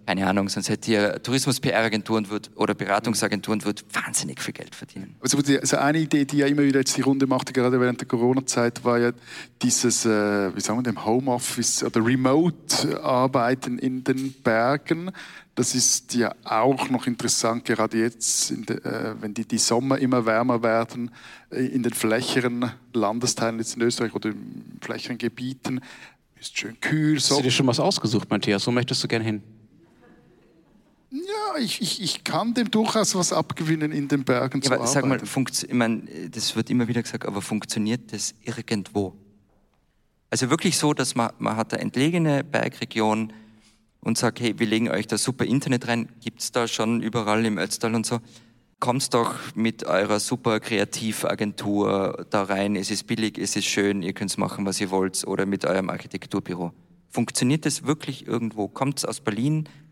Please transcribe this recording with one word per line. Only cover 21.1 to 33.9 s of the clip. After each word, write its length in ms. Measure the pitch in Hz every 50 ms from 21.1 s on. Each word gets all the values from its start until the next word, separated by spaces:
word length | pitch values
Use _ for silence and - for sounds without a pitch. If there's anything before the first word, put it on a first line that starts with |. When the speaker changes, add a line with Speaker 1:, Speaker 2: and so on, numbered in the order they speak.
| - - - - - - - _
Speaker 2:
äh, 160 | - - 131
in 160 | - - 131 117
den 100 | 120 113
flächeren 760 | - - 110 107 120 123 123 - 135 120 123 120 120 123 120 117 - - - -
Landesteilen 640 | 120 104 101 107 120 120 123 - - 113 113 117 113
jetzt 160 | 117 - -
in 80 | - 117
Österreich 320 | 120 120 - 120 110 -
oder 160 | 110 - 110
in 480 | 104 104 - - - - - - - -
flächeren 380 | - - 117 113 - - 123 113
Gebieten. 600 | - 117 - - 123 127 131 - - - 127 127 - - - - - - - _ _ _ _ -
Ist 160 | - - -
schön 220 | - - - - -
kühl. 360 | - - 151 156 156 151 156
Speaker 3:
Hast 160 | 143 123 - 139
du 100 | 143 131
dir 80 | 131
schon 160 | 127 - 147
was 140 | 127 117 -
ausgesucht, 500 | 147 180 196 - - 107 107 104 92 -
Matthias? 340 | 107 104 - - 104 98 - -
Wo 20 |
möchtest 320 | 120 123 123 127 131 - -
du 60 | 117
gern 140 | - 113 110
hin? 200 | 110 107 104 98 - - - - _ _ - - _ _ _ - - - - - - - _ _ _ _ _ _ _ _ - _ _ _ _ _ _
Speaker 2:
Ja, 480 | - 269 349 392 403 427 427 415 330 311
ich, 200 | 247 202 - - 233
ich, 180 | 156 - -
ich 220 | 202 170 - - -
kann 320 | - 147 156 196 233 233
dem 160 | 254 240 208
durchaus 460 | - 214 220 214 - 226 202 - -
was 160 | 185 180 - -
abgewinnen, 580 | 160 160 - - - 175 156 165 156 151 151